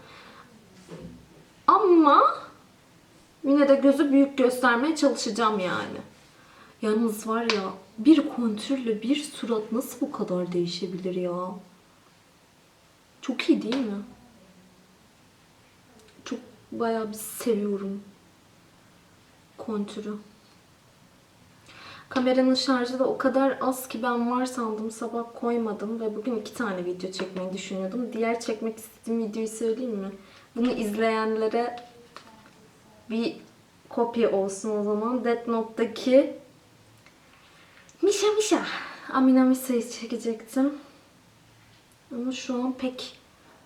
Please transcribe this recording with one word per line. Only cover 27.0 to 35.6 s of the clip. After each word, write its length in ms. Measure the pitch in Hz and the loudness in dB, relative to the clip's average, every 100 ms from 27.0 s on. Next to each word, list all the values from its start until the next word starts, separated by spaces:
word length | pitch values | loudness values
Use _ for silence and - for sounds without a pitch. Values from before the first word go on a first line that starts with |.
| 185 | -8
çekmeyi 420 | - 190 185 185 | -6 -6 -6 -6
düşünüyordum. 600 | 190 - 190 190 240 233 | -8 -6 -6 -4 -4 -6
Diğer 280 | 220 226 233 | -2 -2 -2
çekmek 380 | - 220 226 220 | -4 -4 -6 -8
istediğim 500 | - - - 226 220 | -16 -12 -6 -4 -2
videoyu 200 | 220 220 | -4 -6
söyleyeyim 480 | - 226 226 254 202 | -2 -2 -2 -4 -6
mi? 140 | 196 202 - - - 233 | -6 -10 -18 -20 -10 -2
Bunu 140 | 247 | 0
izleyenlere 1040 | 240 208 208 226 220 220 220 220 226 240 - - - - - - - - - - - - - - | 0 -2 0 0 2 0 0 0 0 -2 -6 -14 -20 -20 -20 -20 -20 -20 -20 -20 -20 -20 -20 -6
bir 260 | 220 233 - - - _ _ - | -2 -2 -6 -14 -20 _ _ -6
kopya 440 | - 240 233 220 | -2 0 2 2
olsun 460 | 196 196 196 220 208 | 2 0 -4 -4 -2
o 40 | |
zaman. 420 | 208 208 226 247 | 0 0 0 0
Death 240 | 233 233 - | 0 -2 -2
Note'daki 880 | 226 | -2